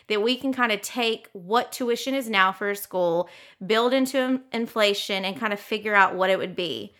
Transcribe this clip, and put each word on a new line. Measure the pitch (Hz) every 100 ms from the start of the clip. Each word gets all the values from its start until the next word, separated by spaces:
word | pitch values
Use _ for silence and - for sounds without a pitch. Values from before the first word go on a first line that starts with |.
| -
that | 180
we | 226 254
can | 269
kinda | 254 240 202
take | - - 226 220 -
what | 202 175 233 226
tuition | - 247 240 269
is | 269 226
now | 202 190
for | 190 202
a | 202
school, | - 185 175 170 175 - - _
build | 190 220 240
into | 269 262 269
in-, | 254 254 -
inflation, | 226 233 226 208 202 - 196
and | 190 185
kinda | 220 202
figure | - 220 214
out | 208 190
what | 185 185
it | 190
would | 185
be. | 175 170 113 104 -